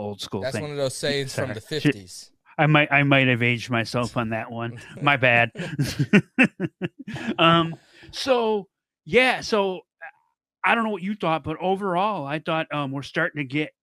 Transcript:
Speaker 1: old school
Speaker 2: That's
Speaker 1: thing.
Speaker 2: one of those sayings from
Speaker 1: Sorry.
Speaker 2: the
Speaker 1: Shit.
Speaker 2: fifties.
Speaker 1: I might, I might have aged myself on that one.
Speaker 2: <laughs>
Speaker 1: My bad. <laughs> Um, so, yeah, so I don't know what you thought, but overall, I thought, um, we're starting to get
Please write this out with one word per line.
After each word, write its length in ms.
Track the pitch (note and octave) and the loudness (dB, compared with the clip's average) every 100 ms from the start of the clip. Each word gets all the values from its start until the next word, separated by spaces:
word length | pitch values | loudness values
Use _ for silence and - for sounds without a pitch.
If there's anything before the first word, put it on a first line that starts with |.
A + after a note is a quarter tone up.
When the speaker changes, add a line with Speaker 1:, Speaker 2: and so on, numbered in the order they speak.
Speaker 1:
old 200 | G#2 G2+ | -6 -10
school 200 | - G#2 | -8 -6
Speaker 2:
That's 120 | A2+ | -6
Speaker 1:
thing. 80 | A#2 | -6
Speaker 2:
one 80 | D3 | -6
of 60 | C#3+ | -4
those 180 | C3+ - | -6 -4
sayings 360 | D3 C#3+ C3+ | -4 -4 -4
from 120 | - C3+ | -6 -6
Speaker 1:
Sorry. 80 | G#2+ | -8
Speaker 2:
the 60 | |
Speaker 1:
Shit. 200 | - D3+ | -8 -2
Speaker 2:
fifties. 460 | D3 G#2 F#2 - - _ _ - | -2 -2 -10 -20 -20 _ _ 0
Speaker 1:
I 120 | D3+ | 4
might, 240 | D3+ D3 | 6 6
I 100 | C#3+ | 4
might 260 | C#3 C#3 C3 | 6 6 4
have 120 | A#2+ | 4
aged 300 | A#2+ A#2+ A#2 | 2 0 -2
myself 440 | B2 A2+ B2 A#2+ C3 | -2 -2 -2 -4 -4
on 140 | A2 | -4
that 220 | A2+ B2 | -4 -8
one. 280 | A#2 A#2 A#2+ - | -8 -8 -10 -16
Speaker 2:
<laughs> 120 | - | -2
Speaker 1:
My 160 | C#3+ C#3 | 2 4
bad. 340 | B2+ A#2+ A#2 - | 6 4 4 -2
<laughs> 760 | F3 C#3+ C3 - C#3+ G#3 - - B3+ - F3 - F3+ - C4 - A#3 - | -8 -4 -2 -2 2 4 4 2 2 0 -8 -6 -12 -10 -12 -10 -6 2
Um, 380 | E3 E3+ E3 D#3+ _ - - | 4 4 2 -4 _ -20 -16
so, 560 | - C4+ B3 A3 G#3+ F#3 _ _ _ - | -6 0 2 2 -2 -6 _ _ _ 0
yeah, 360 | G#3 C4 F3+ | 2 4 0
so 400 | C#3+ G#3+ G3 F3+ - _ E3 _ _ _ _ _ | 0 0 0 -4 -12 _ -20 _ _ _ _ _
I 120 | F#3 A#3 | 2 2
don't 80 | |
know 60 | A3 | 0
what 120 | G3+ | -4
you 140 | F#3 G#3+ | -6 -2
thought, 280 | E3+ D#3+ | 0 0
but 140 | D#3 D#3+ | -2 -4
overall, 680 | F3+ F#3+ G3+ F3 G#3 G3 C#3 | -2 -2 0 0 0 -2 -6
I 140 | D#3 | -6
thought, 280 | E3 D#3+ D#3 | -4 -4 -2
um, 180 | D3 C#3 | -4 -4
we're 100 | C#3 | -6
starting 360 | C3 F3 E3 D3+ | -6 -4 -4 -4
to 60 | C3+ | -4
get 240 | D3 D#3 _ | -4 -4 _